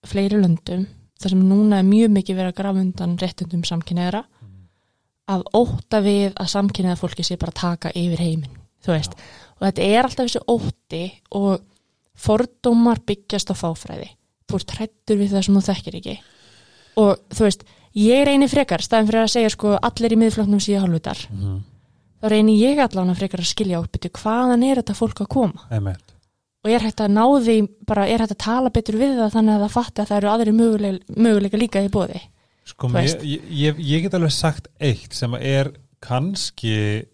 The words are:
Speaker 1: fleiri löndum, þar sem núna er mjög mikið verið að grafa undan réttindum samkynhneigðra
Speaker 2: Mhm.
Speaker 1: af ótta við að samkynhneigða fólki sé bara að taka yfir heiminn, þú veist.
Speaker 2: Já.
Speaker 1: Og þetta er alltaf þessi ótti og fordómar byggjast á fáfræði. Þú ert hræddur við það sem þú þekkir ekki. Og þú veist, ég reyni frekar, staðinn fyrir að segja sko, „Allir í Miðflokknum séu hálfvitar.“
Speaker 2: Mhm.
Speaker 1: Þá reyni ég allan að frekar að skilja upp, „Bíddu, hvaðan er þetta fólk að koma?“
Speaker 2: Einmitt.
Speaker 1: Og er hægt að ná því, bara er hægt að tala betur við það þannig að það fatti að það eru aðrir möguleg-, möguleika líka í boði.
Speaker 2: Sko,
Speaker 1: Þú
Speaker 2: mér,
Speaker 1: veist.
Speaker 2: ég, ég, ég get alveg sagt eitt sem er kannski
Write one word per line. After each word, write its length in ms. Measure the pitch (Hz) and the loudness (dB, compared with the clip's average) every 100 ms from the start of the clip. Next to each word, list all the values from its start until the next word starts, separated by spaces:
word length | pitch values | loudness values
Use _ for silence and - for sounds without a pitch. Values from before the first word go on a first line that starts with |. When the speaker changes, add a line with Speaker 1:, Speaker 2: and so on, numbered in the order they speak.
Speaker 1:
fleiri 340 | - 196 196 208 | -6 -2 0 2
löndum, 460 | 185 165 - 180 196 - _ _ | 2 0 -2 -6 -6 -12 _ _
þar 100 | 190 | 0
sem 120 | 185 190 | 4 4
núna 300 | 196 214 196 | 4 4 4
er 80 | 190 | 4
mjög 240 | 208 226 | 6 4
mikið 280 | 202 185 185 | 2 0 -4
verið 140 | 185 | -4
að 60 | 180 | -4
grafa 220 | 196 190 | -4 -2
undan 360 | 185 185 175 175 | -2 -2 -4 -2
réttindum 440 | 180 - 165 170 | -4 -6 -6 -6
samkynhneigðra 600 | 170 165 - 175 180 196 | -4 -6 -4 -4 -2 -4
Speaker 2:
Mhm. 380 | - _ 104 95 92 _ _ _ _ _ - | -8 _ -20 -20 -20 _ _ _ _ _ -6
Speaker 1:
af 140 | 190 - | -6 0
ótta 460 | 214 240 - - 220 | 0 0 -4 -2 0
við 300 | 202 202 196 | 2 2 0
að 140 | 196 185 | -4 -4
samkynhneigða 500 | 202 202 196 180 175 | -2 -2 -2 -2 -2
fólki 240 | 175 - | -6 -6
sé 120 | 175 180 | -6 -6
bara 140 | 170 | -6
að 80 | - | -4
taka 320 | 180 170 160 | -4 -4 -6
yfir 240 | 175 175 165 | -4 -2 -2
heiminn, 380 | 175 160 135 - _ _ | -2 -2 -6 -16 _ _
þú 140 | - 160 | -2 -2
veist. 160 | 135 | -4
Speaker 2:
Já. 80 | - - - - _ | -12 -20 -20 -20 _
Speaker 1:
Og 80 | 196 | -4
þetta 160 | 196 | 0
er 180 | 196 220 | 2 2
alltaf 240 | 254 - 247 | 2 -2 -4
þessi 180 | - - | -4 -2
ótti 640 | 233 95 - _ 165 185 - _ | -2 -2 -8 _ -10 -10 -14 _
og 280 | 202 196 190 _ _ _ _ _ _ | -2 0 -2 _ _ _ _ _ _
fordómar 840 | - 214 247 _ - 233 233 220 - | 0 0 0 _ 2 4 4 2 -4
byggjast 440 | 202 - 202 - | -8 -6 -8 -4
á 40 | |
fáfræði. 540 | 185 170 160 - - - _ _ _ _ | -4 -4 -6 -12 -14 -16 _ _ _ _
Þú 60 | 190 | -8
ert 140 | - - | -6 -10
hræddur 420 | 220 _ - 208 | -10 _ -2 0
við 100 | 202 | 2
það 140 | 196 | 0
sem 100 | 190 | 4
þú 80 | 196 190 | 2 2
þekkir 260 | 190 - 185 | -4 -6 -12
ekki. 180 | - - _ _ _ _ _ _ _ - | -12 -14 _ _ _ _ _ _ _ 2
Og 220 | 208 - _ | 2 2 _
þú 140 | - | 0
veist, 180 | 214 - - _ _ 208 | 0 0 -10 _ _ 2
ég 280 | 214 262 285 | 4 6 4
reyni 220 | 277 277 | 4 4
frekar, 320 | 285 269 170 | 2 0 -2
staðinn 240 | - 226 214 | 0 2 2
fyrir 160 | 220 | 2
að 60 | 220 | 2
segja 200 | 240 220 | 2 0
sko, 280 | - 208 202 | 0 0 0
„Allir 300 | 233 - 226 | 0 0 2
í 40 | 226 | 4
Miðflokknum 440 | 226 220 202 202 | 4 2 0 0
séu 200 | 196 202 | 2 0
hálfvitar.“ 480 | 185 165 - 71 - | 0 0 -4 -10 -10
Speaker 2:
Mhm. 320 | 101 95 95 101 _ _ _ _ _ | -8 -6 -6 -10 _ _ _ _ _
Speaker 1:
Þá 60 | 214 | 0
reyni 280 | 214 214 208 | 4 6 6
ég 180 | 247 294 | 4 4
allan 320 | 247 185 185 | 0 0 -2
að 80 | 180 | -2
frekar 220 | 196 180 | -4 -4
að 60 | 170 | -6
skilja 240 | - 202 170 | -4 -2 -2
upp, 120 | 170 | -4
„Bíddu, 180 | - 180 | -8 -10
hvaðan 540 | - 214 233 254 240 | -6 -4 0 2 2
er 120 | 262 254 | 2 0
þetta 120 | 233 | -2
fólk 260 | 202 226 - | -4 -4 -4
að 80 | 202 | -4
koma?“ 320 | 269 214 - - | 0 0 -4 -6
Speaker 2:
Einmitt. 320 | 110 98 87 _ _ _ _ _ _ | -4 -4 -8 _ _ _ _ _ _
Speaker 1:
Og 60 | 208 | -2
er 80 | 233 | 0
hægt 200 | 214 - | 0 -2
að 100 | 214 | 0
ná 140 | 208 240 285 | 4 4 4
því, 260 | 226 220 208 _ - | 4 2 0 _ -4
bara 200 | 208 196 | 0 0
er 120 | 226 | 0
hægt 100 | 220 | -2
að 60 | 202 | -4
tala 320 | 214 247 254 | -4 -2 0
betur 240 | 233 220 | -2 -2
við 220 | 214 277 254 | 0 0 0
það 140 | 214 | 0
þannig 240 | 220 220 214 | 2 2 2
að 40 | |
það 60 | 208 | 0
fatti 300 | 240 240 - | -2 -4 -6
að 40 | 208 | -2
það 80 | 208 | 0
eru 120 | 202 | 0
aðrir 260 | 220 214 | 2 2
möguleg-, 480 | 220 226 214 202 185 - - | 4 4 2 -2 -6 -8 2
möguleika 420 | 226 208 202 220 | 4 4 2 -2
líka 240 | 233 196 | 0 0
í 40 | 202 | 0
boði. 300 | 202 175 185 - _ _ _ | -2 -4 -8 -16 _ _ _
Speaker 2:
Sko, 220 | - - 123 | -20 -6 -2
Speaker 1:
Þú 60 | |
Speaker 2:
mér, 100 | 120 | 2
Speaker 1:
veist. 200 | - 165 | 0 -2
Speaker 2:
ég, 200 | 147 147 - | -6 -8 -6
ég, 280 | 151 151 151 | -2 -2 -2
ég 240 | 143 156 | -2 -2
get 100 | 185 | 0
alveg 160 | 180 160 | 0 0
sagt 380 | - 160 147 - _ | 0 -2 -4 -12 _
eitt 320 | 147 110 - | -2 -2 -6
sem 220 | - 123 | -8 -6
er 380 | 123 131 135 139 - _ _ | -4 -2 0 -2 -8 _ _
kannski 1040 | - 127 165 196 - - 113 107 104 107 - | -6 -4 -2 -6 -8 -6 -4 -2 -2 -4 -8